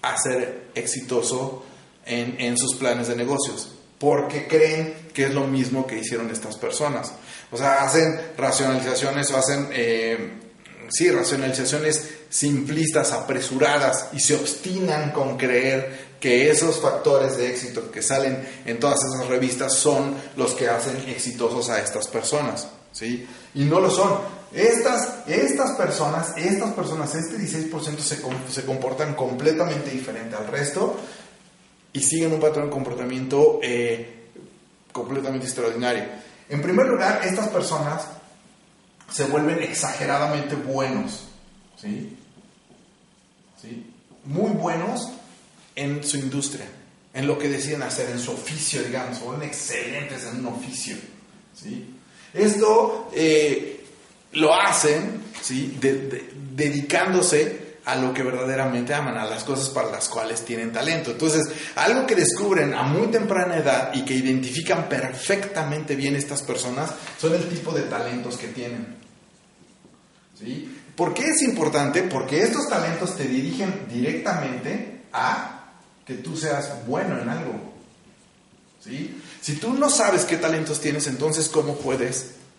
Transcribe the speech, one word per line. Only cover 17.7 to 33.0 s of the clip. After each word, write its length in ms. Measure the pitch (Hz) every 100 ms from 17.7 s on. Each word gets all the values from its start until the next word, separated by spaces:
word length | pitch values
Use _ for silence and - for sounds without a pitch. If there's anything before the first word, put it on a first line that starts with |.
| - 110
que 100 | 107
salen 420 | - 135 135 127 - -
en 160 | - 117
todas 180 | 143 139
esas 240 | 131 131 123
revistas 460 | 127 127 - 135
son 420 | - 151 139 139 139 - -
los 180 | 123
que 140 | - 117
hacen 280 | 117 131 131 131
exitosos 640 | 123 123 120 117 123 120
a 100 | 110
estas 280 | 101 107 -
personas, 580 | 117 110 147 135 92 - - -
¿sí? 340 | - 113 123 123 - -
Y 100 | 143
no 140 | 143 170
lo 100 | 190
son. 480 | 185 202 196 - - -
Estas, 760 | - 220 233 262 233 - - -
estas 480 | 180 269 269 262 -
personas, 560 | 180 - 147 151 165 -
estas 340 | 175 196 208
personas, 420 | 202 165 156 143
este 220 | 160 165 226
dieciséis 300 | 165 160 160
por 160 | 160
ciento 200 | 147 147
se 200 | - 143
com-, 260 | 127 131 -
se 140 | -
comportan 500 | 131 131 127 139 151
completamente 760 | 139 127 123 151 156 170 147 143
diferente 460 | 131 123 113 113 107
al 100 | 107
resto 520 | 139 143 185 - - - - - - - _ _ _ _
y 80 | 139
siguen 320 | - 160 165
un 80 | 156
patrón 240 | 151 147
de 60 | 147
comportamiento, 880 | 139 123 120